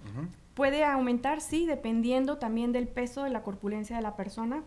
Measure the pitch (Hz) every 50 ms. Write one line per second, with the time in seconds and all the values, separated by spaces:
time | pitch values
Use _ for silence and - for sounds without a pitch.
0 | - 107 101 123 156 175 - - - - - - 277 269 277 294 311 294 277 269
1 | 254 247 240 240 247 269 302 302 302 - 302 311 349 330 294 262 - 226 226 226
2 | 226 240 254 262 262 262 294 294 240 220 220 226 240 240 240 247 247 240 - 247
3 | 247 240 - 277 277 277 254 214 - 208 196 196 - 208 208 214 214 214 233 233
4 | 220 208 208 - 190 196 - 226 226 233 254 311 311